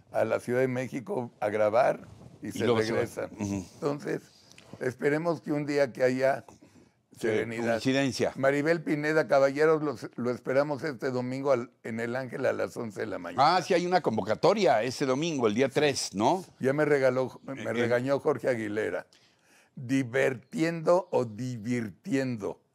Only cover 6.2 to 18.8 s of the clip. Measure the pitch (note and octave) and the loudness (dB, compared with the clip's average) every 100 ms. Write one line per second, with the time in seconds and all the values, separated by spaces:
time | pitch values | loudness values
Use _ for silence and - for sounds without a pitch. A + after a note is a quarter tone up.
6.2 | C3 C3+ - - - - - _ _ - | 2 0 -6 -20 -20 -20 -20 _ _ -4
7.2 | A2+ G#2+ A2+ A#2 A#2 A2+ C3+ C3+ C#3 A2+ | 0 0 -2 -4 -2 0 2 2 0 0
8.2 | G2 - C3+ C#3+ D3+ E3+ D3+ D3+ D3+ D#3 | -2 2 2 2 2 0 0 -2 0 0
9.2 | C3+ C#3+ C#3 C#3 D#3 D#3+ D3+ A#2+ - - | 4 4 4 4 4 4 0 -4 -10 -4
10.2 | A#2+ A#2+ - C3 D3 C#3 D#3 B2 C#3 B2 | -4 -2 0 2 2 -2 -6 -4 -4 -2
11.2 | B2 C3 C#3 B2 A#2+ _ B2+ A2+ A#2 B2 | -4 -4 2 0 0 _ -8 -6 -4 -6
12.2 | C3 - A#2+ G#2 G2+ - A#2 G#2 A2 F#2 | -6 -2 -2 0 -4 -4 -8 -6 -8 -6
13.2 | F2 G2 D3 F3+ - F3 F3 F#3 D3+ A2 | -6 2 4 4 2 0 2 0 2 -2
14.2 | G2 G#2+ D#3 G#3 F3 A#2 B2 A#2+ C#3 C3 | -2 2 4 4 4 4 2 -2 0 0
15.2 | E3+ D3 A#2 G#2 C3 D3 D3 A#2 - F#2+ | 0 0 2 2 2 2 0 0 -6 0
16.2 | A2+ F3+ - _ B2+ C#3+ D3+ D3 C3 B2+ | 2 0 -4 _ 0 2 2 4 4 2
17.2 | B2+ - - C3 A2 A2+ A#2+ B2 B2+ C#3 | -2 -6 -12 -8 -4 0 2 2 2 0
18.2 | D#3 C3 C#3 A#2+ G#2+ G#2 | 0 0 0 -2 -2 -2